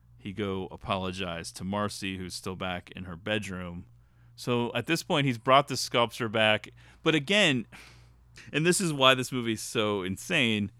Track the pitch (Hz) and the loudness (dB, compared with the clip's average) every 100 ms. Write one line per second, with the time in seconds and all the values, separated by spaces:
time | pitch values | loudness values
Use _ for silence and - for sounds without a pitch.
0 | _ - 104 95 101 95 92 - - 98 | _ -14 -12 -6 -4 -4 -6 -10 -4 -4
1 | 92 92 90 85 82 - 92 101 104 - | -4 -4 -6 -6 -10 -10 -4 -2 -2 -4
2 | 98 92 90 - 101 92 95 90 - - | -6 -6 -8 -8 -10 -8 -6 -6 -10 -14
3 | 90 85 107 107 95 92 90 87 - - | -12 -10 -4 -4 -4 -8 -8 -10 -14 -20
4 | _ _ - - - 120 120 120 113 165 | _ _ -20 -10 -2 0 0 -4 -2 -4
5 | - 165 139 117 135 131 139 131 - 127 | 0 0 2 0 6 6 6 -4 -2 0
6 | 117 - 113 110 107 107 - - - - | 0 0 -2 4 4 4 -2 -20 -20 -2
7 | 165 156 139 202 185 127 - - - - | 0 0 2 2 4 2 -4 -16 -20 -20
8 | - _ _ - - 143 165 175 180 147 | -20 _ _ -20 -6 0 2 2 0 6
9 | 131 131 123 127 117 107 - 127 104 104 | 6 6 2 -2 -2 -2 -2 0 2 0
10 | 92 98 - 170 120 107 101 | -2 -6 -2 2 2 2 -2